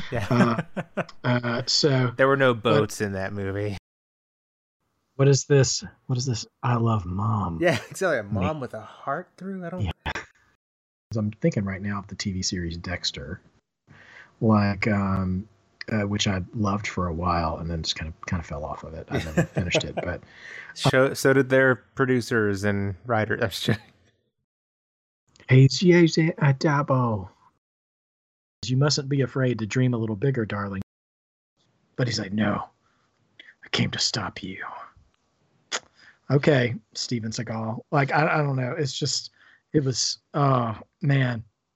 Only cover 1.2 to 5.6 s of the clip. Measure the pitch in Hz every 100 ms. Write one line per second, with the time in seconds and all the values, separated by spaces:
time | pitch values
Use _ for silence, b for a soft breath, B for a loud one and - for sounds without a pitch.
1.2 | 127 123 120 120 117 - 156 131 123 120
2.2 | 135 139 131 117 113 107 107 - 104 98
3.2 | 95 101 98 98 104 95 - _ _ _
4.2 | _ _ _ _ _ _ _ _ _ -
5.2 | 139 135 - 143